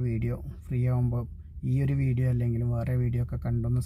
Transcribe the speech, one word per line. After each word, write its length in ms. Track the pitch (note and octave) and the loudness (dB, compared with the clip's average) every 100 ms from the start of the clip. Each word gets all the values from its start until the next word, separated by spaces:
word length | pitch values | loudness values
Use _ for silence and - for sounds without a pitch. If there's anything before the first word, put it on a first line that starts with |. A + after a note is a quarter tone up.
| B2 | 0
വീഡിയോ 280 | A2+ A#2 A#2+ - - | 0 -2 -2 -8 -12
ഫ്രീ 160 | - B2+ B2 | -4 0 2
ആകുമ്പോൾ 320 | B2 A#2+ A#2+ A#2 - - - C3 | 2 2 0 -4 -10 -14 -8 0
ഈ 40 | C3 | 2
ഒരു 100 | C#3 C#3 | 2 2
വീഡിയോ 240 | C3+ A#2+ B2+ | 2 2 2
അല്ലെങ്കിലും 360 | A#2+ A#2+ A#2 A#2+ A#2 | 2 0 0 0 0
വേറെ 180 | A#2 B2+ | 0 2
വീഡിയോ 200 | B2 A#2+ B2 | 2 0 -2
ഒക്കെ 120 | B2+ A#2+ | -2 0
കണ്ടൊന്ന് 340 | A#2+ A#2 B2 | 0 2 0